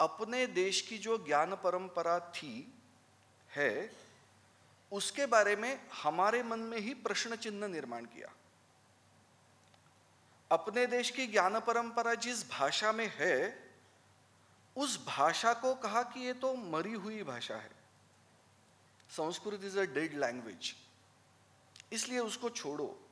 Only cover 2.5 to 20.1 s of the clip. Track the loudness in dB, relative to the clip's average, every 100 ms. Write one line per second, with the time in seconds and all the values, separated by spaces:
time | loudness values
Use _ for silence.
2.5 | -10 -12 -18 -20 -20 _ _ _ _ -8
3.5 | 0 2 2 -4 -10 -20 -20 -20 -20 -20
4.5 | _ -20 _ _ -6 -4 -2 6 8 8
5.5 | 6 2 -4 -8 -2 2 4 6 4 0
6.5 | -4 -4 -4 -4 -4 -2 -2 -2 -4 -6
7.5 | -4 -4 -4 -6 -6 -8 -12 -16 -18 -20
8.5 | _ _ _ _ _ _ -20 _ _ _
9.5 | _ -20 -20 -20 _ _ _ _ -16 0
10.5 | 2 2 0 2 2 0 -2 2 4 4
11.5 | 4 2 0 0 0 0 0 -2 -4 -6
12.5 | -2 0 2 2 2 -2 0 2 4 2
13.5 | -2 -14 -20 -20 _ _ _ _ _ _
14.5 | _ _ -4 -4 -4 -4 4 4 4 2
15.5 | 2 2 0 0 0 0 -4 -6 -2 -2
16.5 | -2 -2 -2 -2 -4 -6 -8 -6 -6 -6
17.5 | -8 -10 -18 -20 _ _ _ _ _ _
18.5 | _ _ _ _ _ -12 -4 -4 -4 -6
19.5 | -6 -4 0 0 0 -2